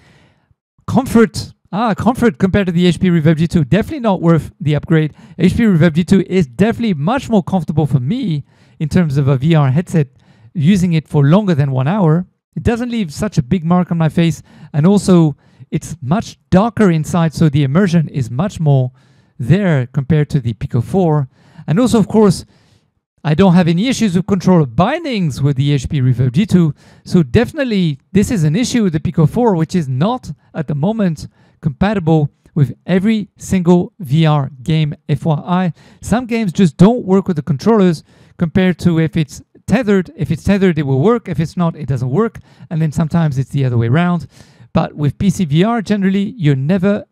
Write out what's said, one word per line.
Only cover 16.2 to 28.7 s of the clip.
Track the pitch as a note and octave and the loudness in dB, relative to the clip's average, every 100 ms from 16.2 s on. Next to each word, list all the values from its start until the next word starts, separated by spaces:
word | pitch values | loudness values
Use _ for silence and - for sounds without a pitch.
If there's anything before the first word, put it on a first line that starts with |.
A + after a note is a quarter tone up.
| - - _ | -4 -16 _
darker | F3+ A3+ - G#3 | 0 0 2 2
inside, | D#3+ D3 F3+ E3 | 2 -2 -2 -2
so | - D#3+ | 2 2
the | C#3+ | 2
immersion | C3+ D#3 G3+ E3+ D3 | 2 2 2 0 0
is | D3 A2+ | -4 -6
much | A#2+ G3 - | -4 -6 -2
more | D3+ C#3 B2+ - _ _ _ - | 2 2 0 -6 _ _ _ -8
there | C3+ F#3 G3 C#3+ A#2+ | 0 2 2 0 -2
compared | D3 C3 D3+ D3 | -4 0 0 0
to | D3 | -2
the | A#2+ | -4
Pico | A2+ - B2 | -6 -4 -4
four. | - F#3+ E3+ D3+ C#3 _ _ - - | -2 0 0 0 -2 _ _ -14 -2
And | E3 | 0
also, | B3 A3 | 2 2
of | F#3 | 2
course, | G#3+ G#3 - - _ _ _ _ _ _ _ | 4 4 2 -6 _ _ _ _ _ _ _
I | C#3+ D3+ | -2 2
don't | F#3+ | 4
have | E3+ D#3 | 4 2
any | E3 B3+ | 0 -2
issues | - A3 F3 | -2 0 -2
with | F3 | -2
controller | G3 F#3 F3+ C3+ | -2 2 2 2
bindings | A2+ G3 D#4+ E4 A3 E3 A2 | 0 0 -2 -4 -4 -4 -2
with | C3+ C3 | -2 0
the | C#3+ | 0
H | C#3+ - | -2 -2
P | D3+ | -2
Reverb | B2+ A#2+ C3 | 0 0 0
G | B2+ G#3+ | 0 2
two, | F3+ D#3+ - _ _ - | 2 2 -2 _ _ -2
so | - | -2
definitely | C3 G#3 A#3+ D#4 C4 G3+ E3+ C3+ _ | 2 0 0 -2 -2 0 -2 -4 _
this | G3 G3+ | 0 0
is | A3 | 0
an | D3+ F3 | 0 0
issue | B3 | 0